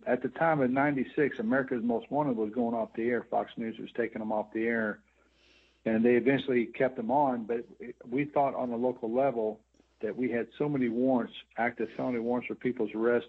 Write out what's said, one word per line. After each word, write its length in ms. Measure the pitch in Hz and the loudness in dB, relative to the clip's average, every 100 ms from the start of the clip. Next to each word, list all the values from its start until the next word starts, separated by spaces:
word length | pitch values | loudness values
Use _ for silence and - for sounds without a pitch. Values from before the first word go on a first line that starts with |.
| - | -2
at 160 | 123 | -2
the 60 | 127 | -2
time 320 | - 165 156 | 0 2 4
of 100 | 127 | 2
ninety-six, 680 | 135 147 135 120 - 135 - | 2 2 0 -2 0 0 0
America's 440 | 110 131 131 123 | 0 0 0 -2
Most 280 | 117 113 - | 0 -2 0
Wanted 260 | 139 147 113 | -2 0 0
was 140 | 104 | -2
going 240 | 117 117 | 0 -2
off 160 | 117 110 | 0 -4
the 140 | - 117 | -2 0
air. 160 | 117 - | 0 0
Fox 200 | 110 104 - | -2 -2 -6
News 220 | 113 110 | -8 -8
was 120 | 110 - | -10 -4
taking 220 | 113 113 | -4 -4
them 140 | 107 | -4
off 200 | 107 104 | -2 -2
the 140 | 113 113 | -2 0
air. 320 | 117 107 101 _ _ _ _ _ _ _ _ | 0 -2 -4 _ _ _ _ _ _ _ _
And 200 | 113 110 | 0 4
they 100 | 120 | 6
eventually 520 | 120 117 135 135 123 113 | 6 4 2 2 0 0
kept 300 | - 131 - | 0 0 0
them 140 | 113 | -2
on, 320 | 139 139 123 | 2 2 0
but 220 | 107 117 - - | -2 -4 -6 -14
it, 160 | 120 - 127 | -16 -16 -6
we 180 | 123 147 | -4 0
thought 280 | 147 139 | 2 0
on 160 | - 127 | 0 -4
the 60 | 117 | -2
local 360 | 127 123 110 | -2 -2 -2
level 460 | 120 139 120 110 107 _ _ _ - | 2 2 2 -2 -4 _ _ _ -8
that 160 | 107 104 | -6 -2
we 140 | 127 | -2
had 160 | 117 110 - | 0 -4 -2
so 120 | 147 | -2
many 200 | 143 123 | 2 0
warrants, 460 | 113 131 127 113 - - - | 2 2 2 0 -8 -12 -2
active 320 | 117 120 110 - | -2 -2 -6 -4
felony 240 | 131 120 | -4 -2
warrants 260 | 117 123 - | 0 -2 -2
for 80 | |
people's 400 | 113 127 120 104 | -4 -4 -2 -4
arrest 320 | 110 117 120 | 0 2 2